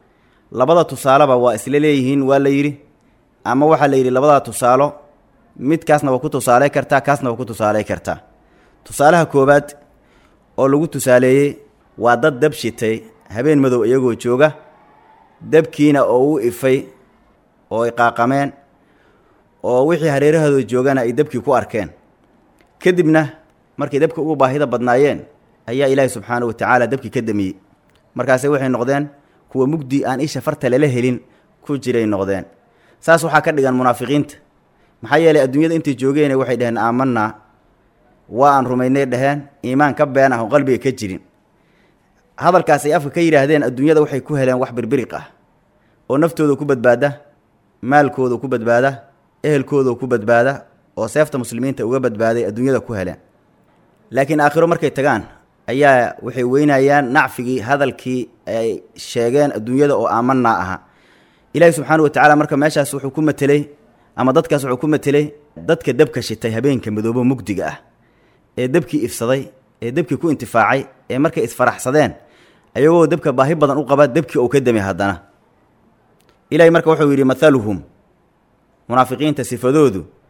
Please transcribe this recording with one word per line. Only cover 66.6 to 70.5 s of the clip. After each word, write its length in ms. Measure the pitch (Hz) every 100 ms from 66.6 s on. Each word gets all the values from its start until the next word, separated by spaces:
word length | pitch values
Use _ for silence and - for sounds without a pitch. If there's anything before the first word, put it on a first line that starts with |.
| 135 131 -
madoobo 340 | 107 110 120
mugdiga 420 | 123 131 98 90 80
ah, 100 | - _ _ _ _ _ _ _ -
ee 100 | 127
dabkii 360 | 135 131 147 113
ifsaday, 420 | - 117 135 131 - _ _
ee 100 | 117
dabkii 240 | 135 170 131
ku 140 | 170
intifaacay, 540 | 143 117